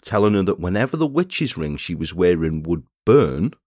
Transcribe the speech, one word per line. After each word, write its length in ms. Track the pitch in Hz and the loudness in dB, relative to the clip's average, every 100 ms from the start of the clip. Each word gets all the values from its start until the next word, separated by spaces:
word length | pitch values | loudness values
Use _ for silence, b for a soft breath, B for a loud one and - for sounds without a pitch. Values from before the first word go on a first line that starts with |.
telling 320 | - 104 104 | -4 0 2
her 80 | 101 | 2
that 160 | 92 85 | 0 -2
whenever 360 | 90 104 131 156 | -2 -2 -2 -2
the 100 | 151 | -2
witch's 500 | 143 180 - 143 - | -2 -4 -4 -6 -4
ring 200 | 76 73 | -6 -6
she 200 | - 80 | -8 -8
was 180 | 80 | -6
wearing 480 | 85 90 85 80 80 | 0 2 2 0 -2
would 240 | 78 165 - _ | -4 -4 -6 _
burn, 480 | - 139 78 131 123 - | 4 6 4 0 -4 -6